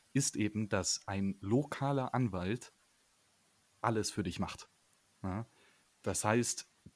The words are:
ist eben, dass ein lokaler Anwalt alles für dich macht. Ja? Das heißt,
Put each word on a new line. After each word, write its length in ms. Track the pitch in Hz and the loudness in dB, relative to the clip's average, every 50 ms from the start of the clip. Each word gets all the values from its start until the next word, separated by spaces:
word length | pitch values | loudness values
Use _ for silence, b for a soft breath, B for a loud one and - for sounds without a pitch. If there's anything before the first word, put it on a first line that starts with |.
| B _ | B _
ist 240 | - 135 143 - - | 0 0 0 0 0
eben, 320 | - 107 104 - 107 110 101 | 0 0 0 2 0 -2 0
dass 340 | 110 98 92 - - - - - | 0 0 2 2 -2 -2 -2 -4
ein 280 | 98 98 98 98 95 - | -2 0 0 0 -2 -2
lokaler 720 | - 98 113 135 147 147 - - 139 139 143 135 127 127 - | -2 2 2 2 2 0 -4 -4 -2 0 0 0 -2 0 0
Anwalt 580 | 123 127 113 92 90 90 92 113 123 - - _ _ _ _ _ _ _ _ _ _ _ _ _ _ _ _ _ _ _ _ _ - | 0 0 2 0 0 -2 -2 -2 -4 -6 -12 _ _ _ _ _ _ _ _ _ _ _ _ _ _ _ _ _ _ _ _ _ -2
alles 320 | - 117 113 110 98 - | -2 0 0 0 0 -2
für 100 | - - | -2 -2
dich 160 | 95 92 87 - | -2 -2 -2 -4
macht. 300 | 98 - - - - - _ _ _ _ - _ _ _ _ - - | -4 -4 -6 -12 -14 -20 _ _ _ _ -20 _ _ _ _ -10 -8
Ja? 240 | 92 90 104 117 b b b b b b b b b b _ | -6 -4 -6 -6 b b b b b b b b b b _
Das 220 | - 104 92 - - | -4 -2 -2 0 2
heißt, 460 | 107 110 120 117 - - - - _ _ _ - - _ | 4 4 4 4 2 -2 -4 -6 _ _ _ -20 -18 _